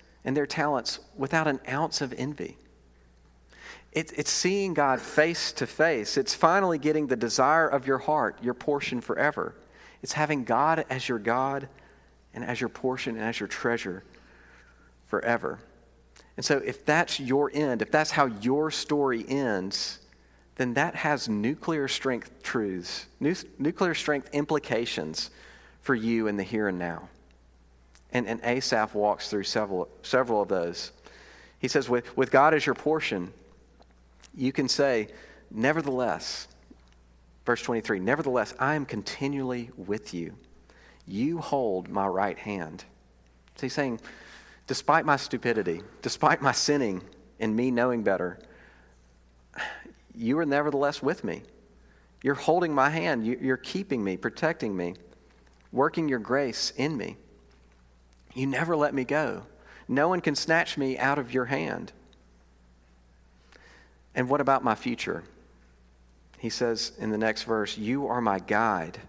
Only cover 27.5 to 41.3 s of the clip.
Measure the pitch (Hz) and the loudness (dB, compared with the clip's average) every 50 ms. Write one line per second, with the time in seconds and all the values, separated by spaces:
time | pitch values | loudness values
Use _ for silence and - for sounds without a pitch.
27.5 | - - - - - _ _ _ - - - - - 123 117 104 113 113 - 120 | -20 -20 -20 -20 -20 _ _ _ -20 -20 -10 -4 -2 -2 -2 -2 -4 -4 -2 -2
28.5 | 120 135 127 - 131 113 107 107 - 104 104 104 104 - - - 107 101 95 - | 0 0 0 2 2 2 2 2 0 2 2 2 2 0 -2 -4 -4 -2 -2 -2
29.5 | - 113 107 98 98 90 87 - - - - - - 127 131 120 113 104 101 92 | 0 0 0 0 -2 -4 -4 -6 -8 -14 -4 0 2 2 2 2 2 0 2 2
30.5 | 101 92 85 85 87 - - - - - - - - - - - - - - - | 0 0 0 -2 -4 -6 -10 -12 -14 -18 -20 -20 -20 -20 -20 -20 -20 -20 -20 -20
31.5 | - _ - 127 - 151 127 120 123 120 - - - - 131 120 - 131 143 156 | -8 _ -2 0 2 2 2 2 2 0 0 0 0 0 2 4 6 6 6 6
32.5 | 156 147 - 147 123 - - 147 156 160 - - - 95 87 95 - - - - | 6 4 2 0 -2 0 0 0 0 0 0 -2 -2 -4 -4 -6 -10 -16 -20 -20
33.5 | - - - _ _ - - _ _ _ _ _ _ _ - - - - 131 131 | -20 -20 -20 _ _ -20 -20 _ _ _ _ _ _ _ -20 -18 -6 -2 -2 0
34.5 | 131 - 135 123 - - 143 139 127 113 104 104 - - - - - - - - | 2 2 0 2 2 2 4 4 4 2 0 -2 -8 -16 -20 -20 -20 -20 -20 -10
35.5 | - 110 113 139 156 165 147 143 131 127 127 110 80 80 - - - - - - | -2 0 2 2 2 2 0 0 0 0 0 0 0 -2 -4 -8 -8 -10 -10 -14
36.5 | - - - - - - - - - - _ _ _ _ _ - - _ - - | -18 -20 -20 -20 -20 -20 -20 -20 -20 -20 _ _ _ _ _ -20 -20 _ 0 0
37.5 | 120 - - - 120 113 107 - 110 95 90 104 135 151 160 139 123 123 104 - | 0 0 0 -2 -2 -2 0 -2 -2 0 0 0 0 0 0 0 0 0 0 -2
38.5 | - - 131 139 151 151 139 - 165 107 - - - - 139 139 143 139 135 127 | -2 -2 0 0 0 0 -2 -4 -6 -8 -8 -8 -6 -4 -4 -4 -2 -2 -4 -4
39.5 | 123 123 120 120 - - 90 95 104 110 - - - 87 85 78 - - - - | -4 -6 -8 -10 -12 -10 -6 -6 -6 -6 -6 -8 -8 -8 -8 -8 -10 -14 -20 -20
40.5 | - - - - - - - - - - - - 95 101 123 151 | -20 -20 -20 -20 -20 -20 -20 -20 -20 -20 -14 -8 -4 -2 -2 0